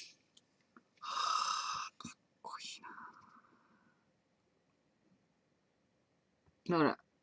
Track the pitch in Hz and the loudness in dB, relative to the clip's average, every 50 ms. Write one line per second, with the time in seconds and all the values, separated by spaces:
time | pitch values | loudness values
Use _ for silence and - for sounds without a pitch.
0 | - - - _ _ _ _ - - _ _ _ _ _ _ - - _ _ _ | -12 -16 -18 _ _ _ _ -20 -20 _ _ _ _ _ _ -20 -20 _ _ _
1 | - - - - - - - - - - - - - - - - - - - - | -8 -4 -2 0 2 2 2 2 2 2 0 0 -2 -2 -4 -4 -4 -6 -10 -12
2 | - - - - _ _ _ _ - - - - - - - - - - - - | -14 -14 -16 -18 _ _ _ _ -14 -12 -12 -10 -10 -12 -12 -12 -14 -16 -14 -14
3 | - - - - - - - - - - - - _ _ - _ _ _ _ _ | -16 -16 -18 -20 -20 -20 -20 -20 -20 -20 -20 -20 _ _ -20 _ _ _ _ _
4 | _ _ _ _ _ _ _ _ _ _ _ _ _ _ _ _ _ _ _ _ | _ _ _ _ _ _ _ _ _ _ _ _ _ _ _ _ _ _ _ _
5 | _ _ _ _ _ _ _ _ _ _ _ _ _ _ _ _ _ _ _ _ | _ _ _ _ _ _ _ _ _ _ _ _ _ _ _ _ _ _ _ _
6 | _ _ _ _ _ _ _ _ _ - - _ - - 175 160 151 131 - - | _ _ _ _ _ _ _ _ _ -20 -20 _ 0 4 6 8 8 6 6 2
7 | - _ _ _ | -4 _ _ _